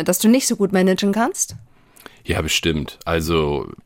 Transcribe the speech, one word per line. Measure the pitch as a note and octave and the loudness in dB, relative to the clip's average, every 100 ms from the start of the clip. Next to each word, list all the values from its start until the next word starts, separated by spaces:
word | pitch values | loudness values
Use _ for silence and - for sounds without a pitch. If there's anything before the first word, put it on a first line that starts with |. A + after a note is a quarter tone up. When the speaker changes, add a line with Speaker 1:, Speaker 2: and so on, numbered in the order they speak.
Speaker 1:
das | E3 F3+ | -2 2
du | G#3+ | 4
nicht | B3+ - | 4 2
so | A3+ | -2
gut | F#3+ | 0
managen | F#3+ F#3 F#3+ G3+ | 2 2 2 0
kannst? | G3+ B3 - - - - _ _ - - - - | 0 -2 -2 -6 -8 -20 _ _ -20 -20 -16 -4
Speaker 2:
Ja, | D#2+ | -2
bestimmt. | D#2 - E2+ D#2 C2+ - - | 0 0 0 -2 -4 -8 -4
Also | E2 D#2+ E2 D2+ C#2 G1+ G1+ | -2 0 0 2 -2 -6 -14